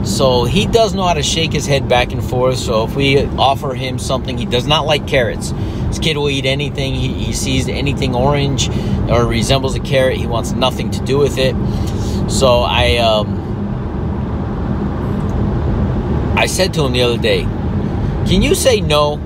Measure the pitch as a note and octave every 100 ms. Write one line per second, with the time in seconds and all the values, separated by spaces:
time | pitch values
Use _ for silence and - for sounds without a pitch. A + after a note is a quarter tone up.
0 | - - C3+ B2 A#2+ D#3+ G#3+ A3+ A3 G3
1 | F3+ D#3 C3+ D#3+ D#3+ D#3 C3+ C#3 B2 B2
2 | B2 B2+ - B2 B2+ B2+ - A2 A2 C#3
3 | C#3 C#3 - - B2+ C3+ C#3+ B2+ C3 B2+
4 | - C3 C3+ A#2+ G2+ A#2+ B2+ D#3 D3 D3+
5 | - C#3+ A2 D2 - - - - - -
6 | D#3+ D3 D3 C3+ C3 C3+ C#3 C#3+ C3+ C3
7 | C3 - - - C3+ C3+ C3 C3 C3+ -
8 | C3+ B2 C3+ C#3+ C#3 B2+ - - - -
9 | - A2+ A#2 A2+ G#2+ C3+ C3 B2+ - C3+
10 | C3 - A#2 A2+ A2 - B2+ - B2 -
11 | B2+ C#3 C#3 C3+ C3 A#2+ - - - -
12 | - - - - C3+ A#2+ G#2 A#2 A#2+ A#2+
13 | A2+ G#2+ G2+ F#2+ - - - - - -
14 | - - - - - - - - - -
15 | - - - - - - - - - -
16 | - - - - A#2 - F#3 E3 C#3 B2
17 | B2 A#2 A2+ F#2+ D#2+ - - - - -
18 | - - - F#3 C4 F#4+ C4+ A3 D#3+ D3
19 | D3 D3